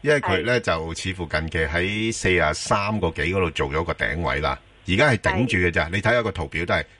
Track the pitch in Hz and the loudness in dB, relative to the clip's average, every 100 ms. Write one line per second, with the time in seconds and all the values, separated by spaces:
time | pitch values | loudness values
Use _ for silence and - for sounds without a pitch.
0 | 143 147 127 98 107 123 98 82 80 82 | 4 2 2 0 2 0 2 -2 -2 -6
1 | 95 92 82 80 82 82 78 82 92 107 | -6 -6 -2 -2 -2 -2 0 0 0 0
2 | 113 113 - 180 110 - - 110 101 107 | -2 0 2 4 2 0 0 0 0 0
3 | 92 80 87 95 87 - 71 73 82 80 | -2 0 -2 0 0 0 -2 -2 -2 -2
4 | 57 76 85 65 87 65 - - - 92 | -2 -2 -2 -2 -2 -4 -10 -14 -2 2
5 | 147 110 - 92 127 92 90 85 80 98 | 4 4 0 0 0 2 2 0 -2 0
6 | 131 123 110 90 76 76 90 95 - - | 2 2 0 -4 -6 -4 -2 -2 -2 -14